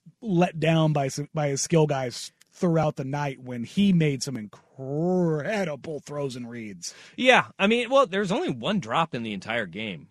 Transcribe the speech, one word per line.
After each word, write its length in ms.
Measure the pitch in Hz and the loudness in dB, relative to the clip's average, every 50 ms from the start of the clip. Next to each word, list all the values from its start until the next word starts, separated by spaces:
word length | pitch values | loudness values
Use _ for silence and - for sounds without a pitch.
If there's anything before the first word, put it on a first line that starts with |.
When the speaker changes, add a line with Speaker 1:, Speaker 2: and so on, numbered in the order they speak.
| _ - - _ | _ -20 -20 _
Speaker 1:
let 380 | - 226 180 170 180 190 - 160 | -4 0 2 4 2 2 0 0
down 340 | 151 160 165 160 156 156 151 | 2 2 4 4 4 4 2
by 160 | 151 139 135 | 2 0 -2
some, 180 | - - 147 - - | -4 -6 -8 -6 -4
by 160 | 160 147 143 | -2 -2 -2
his 120 | 139 131 | -2 -2
skill 260 | - - 170 160 156 | 0 2 4 4 4
guys 440 | 147 143 135 131 123 - - - - - _ _ _ _ | 4 2 -2 -4 -6 -8 -10 -12 -14 -16 _ _ _ _
throughout 420 | - 185 175 160 160 156 151 - | -2 0 2 2 2 2 2 0
the 80 | - 135 | -4 -6
night 380 | 131 139 143 147 143 135 127 | -6 -4 -4 -4 -4 -6 -8
when 240 | 131 127 123 120 117 | -10 -10 -8 -6 -8
he 260 | 113 - 196 202 196 | -4 0 2 4 6
made 320 | 185 170 160 151 139 127 - | 6 6 4 4 2 0 -4
some 140 | 147 127 | -6 -6
incredible 1600 | 113 107 98 - - _ _ _ - 135 131 143 151 165 180 185 180 175 165 156 151 139 180 220 202 190 160 147 127 120 160 156 135 | -8 -8 -10 -14 -20 _ _ _ -14 -10 -6 -4 -2 0 2 2 2 2 2 0 0 -2 -2 -2 -2 -2 -4 -6 -8 -8 -10 -10 -10
throws 360 | - - 147 147 143 135 120 | -10 -8 -6 -6 -4 -4 -6
and 140 | 127 120 117 | -8 -10 -10
reads. 440 | 120 120 110 104 98 87 - - - - - - - | -10 -10 -10 -12 -12 -12 -12 -14 -14 -16 -20 -14 -6
Speaker 2:
Yeah, 280 | - 240 254 247 196 139 - - - | 2 4 6 6 6 4 0 -2 0
I 80 | 190 | 2
mean, 220 | 202 226 240 240 220 | 2 2 2 2 2
well, 180 | 269 269 269 | 2 2 2
there's 240 | 175 180 196 214 165 | 2 0 -2 -2 0
only 180 | 196 285 370 285 | -2 -2 -2 -2
one 300 | 147 117 113 156 214 196 | -4 -4 -2 -2 -2 -2
drop 340 | 135 110 123 156 165 - - | -2 0 0 0 0 0 -2
in 100 | 127 113 | -6 -6
the 100 | 110 104 | -6 -6
entire 320 | 95 - 107 117 120 107 | -6 -6 -4 -4 -4 -4
game. 420 | 87 80 101 110 107 90 76 62 - | -4 -6 -8 -6 -6 -8 -10 -12 -18